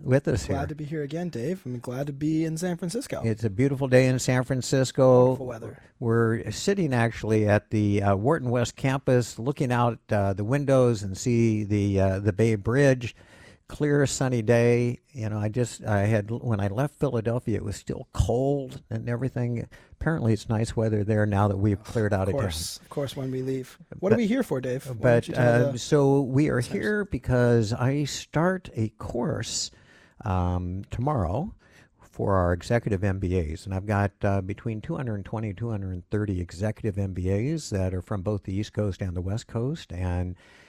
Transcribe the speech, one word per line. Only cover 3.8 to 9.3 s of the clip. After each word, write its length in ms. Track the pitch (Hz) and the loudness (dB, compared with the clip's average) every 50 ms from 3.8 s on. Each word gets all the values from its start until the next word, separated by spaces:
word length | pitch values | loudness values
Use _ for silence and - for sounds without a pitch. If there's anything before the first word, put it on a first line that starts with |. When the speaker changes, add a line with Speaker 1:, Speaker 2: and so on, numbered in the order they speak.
| 143 131 | 0 4
Speaker 1:
day 200 | 127 127 131 127 | 4 6 6 4
in 120 | 127 127 | 2 0
San 240 | - - 127 127 127 | 0 0 0 0 0
Francisco. 840 | - 135 127 117 - 143 135 131 - - - 131 131 127 123 127 127 | 0 -2 -4 -2 0 0 0 0 0 2 4 6 8 8 8 8 6
Speaker 2:
Wonderful 180 | 131 127 131 | 4 0 -4
weather. 360 | 123 117 113 113 107 - - - _ _ - | -8 -10 -10 -12 -14 -16 -18 -20 _ _ -6
Speaker 1:
We're 500 | 127 113 113 117 117 110 113 113 - 107 | -2 2 2 4 4 2 2 0 -4 -6
sitting 420 | 101 - - 202 202 202 170 147 127 | -8 -4 -2 0 0 0 0 0 2
actually 540 | 120 117 117 - - - 107 110 110 107 104 | 2 2 0 -2 -4 -2 0 2 2 4 4
at 220 | 107 107 - _ | 4 2 2 _
the, 340 | 113 107 104 104 101 98 98 | 0 2 2 2 2 2 2
uh, 120 | 101 98 95 | 2 2 2
Wharton 320 | 107 135 165 160 131 123 | 2 2 0 0 0 -2
West 260 | 120 123 117 - - | -2 0 -2 -2 -4
campus, 640 | - - 135 131 139 - - 127 123 117 - | -2 -2 -2 0 0 2 2 4 4 2 0